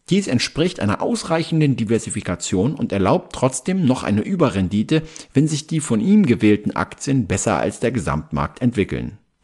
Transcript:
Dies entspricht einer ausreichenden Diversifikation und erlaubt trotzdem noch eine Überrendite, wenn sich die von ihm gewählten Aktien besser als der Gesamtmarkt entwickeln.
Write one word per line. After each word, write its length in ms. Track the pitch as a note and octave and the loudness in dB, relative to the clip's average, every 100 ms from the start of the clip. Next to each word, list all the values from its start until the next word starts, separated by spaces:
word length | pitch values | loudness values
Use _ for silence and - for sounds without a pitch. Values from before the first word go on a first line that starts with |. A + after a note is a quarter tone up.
| - | -2
Dies 160 | F#3+ G3 | -2 0
entspricht 540 | - - - F3 - | -2 -2 -2 -2 -2
einer 240 | G3+ G3+ | -4 -2
ausreichenden 720 | - A#3 - E3 D#3+ E3 D3+ A2+ | -2 -4 -2 -4 0 0 2 2
Diversifikation 960 | A2 A2+ - - - F2 - F#2+ A2 | 0 -2 -2 -8 -6 -6 -2 0 0
und 180 | D3+ A#2 | 0 -2
erlaubt 440 | G2 F#2+ D#3+ - - | 0 2 2 -2 -4
trotzdem 500 | C3 - - F#3+ D3+ | -2 -2 -4 0 2
noch 160 | B2 | 0
eine 200 | - G#2 | 0 0
Überrendite, 840 | - F#3 C#3+ F#2+ F#2 G2+ A2 D#3 D#3 - - - | 0 0 0 2 0 0 0 0 -2 -14 -4 0
wenn 120 | D3+ | 2
sich 200 | D3+ - | 0 -4
die 140 | D#3+ | -4
von 200 | - A2+ | 0 0
ihm 240 | C#3+ G#3+ F3 | 4 6 6
gewählten 500 | A2+ G#2+ G#2 G#2 - | 4 4 4 2 -4
Aktien 520 | F#2 - - C3+ F#2+ | -6 -6 -2 0 0
besser 300 | F#2 - E2+ | 0 0 0
als 220 | B1+ G#2+ | 0 -2
der 120 | A#2 | -2
Gesamtmarkt 720 | B2+ D#2+ D2 D2 D2 C#2+ - | -2 -2 -4 -4 -4 -4 -2
entwickeln. 560 | B2 A#2 F#2 B1+ A#1+ G2+ _ _ | -2 0 -2 -2 -8 -12 _ _